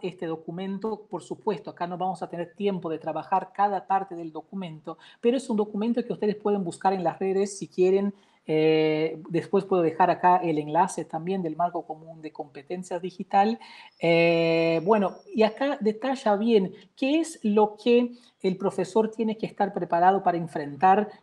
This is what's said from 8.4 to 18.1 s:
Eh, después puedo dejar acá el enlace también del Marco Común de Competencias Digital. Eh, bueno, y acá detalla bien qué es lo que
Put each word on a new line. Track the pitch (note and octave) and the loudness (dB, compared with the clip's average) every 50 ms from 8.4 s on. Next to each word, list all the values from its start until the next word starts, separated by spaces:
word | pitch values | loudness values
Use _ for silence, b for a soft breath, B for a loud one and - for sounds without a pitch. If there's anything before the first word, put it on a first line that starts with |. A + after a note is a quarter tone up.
| b - | b -2
Eh, | D#3 D#3 D#3 D#3+ D#3 D#3 D#3 D#3 D#3 D#3 D#3 - - D#3+ E3 - | 2 4 4 4 4 4 4 2 2 0 0 -2 -4 -8 -12 -4
después | E3 E3 - - - G3 F#3+ | -4 -4 -2 0 0 0 0
puedo | - G3 F3+ E3+ | 2 2 2 2
dejar | D#3+ D#3+ - F#3 F3 | 2 4 2 2 2
acá | E3 - - F3+ F3+ F3+ | 2 4 4 4 4 4
el | - E3+ D#3 D3+ | 4 0 0 -2
enlace | D3 D3+ D3+ E3 F#3 F#3+ - - D#3 | -2 0 2 2 2 2 0 -8 -10
también | - - D#3+ D#3+ F3+ F#3+ F#3+ F3 | -8 -8 -8 -6 -4 -4 -4 -4
del | D#3+ D#3 | -4 -2
Marco | D#3 F3 F3 E3+ F3 D3+ | -2 -4 -2 -2 -6 -8
Común | - D#3+ D#3 D#3+ D#3+ E3 D#3+ | -10 -14 -16 -16 -20 -20 -16
de | D#3 D3+ | -16 -16
Competencias | - - D3+ D3 _ C#3+ C#3 _ F3+ F3+ F3+ - F#3 F3 | -14 -14 -16 -16 _ -20 -12 _ -10 -10 -8 -8 -8 -6
Digital. | E3+ F#3 - _ G3 - - G3 G3 G#3+ A#3 A3+ B B B B B B B _ | -6 -8 -10 _ -10 0 2 4 4 4 2 -2 B B B B B B B _
Eh, | - E3+ E3+ E3 E3+ E3+ E3+ E3 E3 E3 E3 E3 E3 E3 E3 E3 D#3+ | 2 4 6 6 6 4 4 4 2 2 2 2 2 2 0 0 2
bueno, | F#3 A3+ G#3+ G3 F3 - - - - | 2 2 4 2 0 -4 -8 -16 -8
y | G4 A#3 A3 | 0 2 2
acá | G#3 - - C4+ C#4 C#4+ - | 2 2 -2 -2 -2 -2 -2
detalla | G#3 G#3+ G#3+ G#3+ - C4 C4+ B3+ - A3 G#3 | -2 -2 -2 -2 -4 -4 -4 -2 0 0 0
bien | G3 A3 A#3 A#3 G#3 F#3+ F#3 B B B B _ | 2 2 4 4 4 2 2 B B B B _
qué | - C4+ C4 D4 D#4+ | -4 -2 0 2 0
es | E4 D#4+ - - - | 0 -2 -6 -4 -2
lo | A3 G3+ G#3+ G#3+ G#3 G#3 - | 2 4 4 4 2 0 -4
que | - B3 A#3+ A#3+ B3 A#3+ | 2 4 4 4 4 2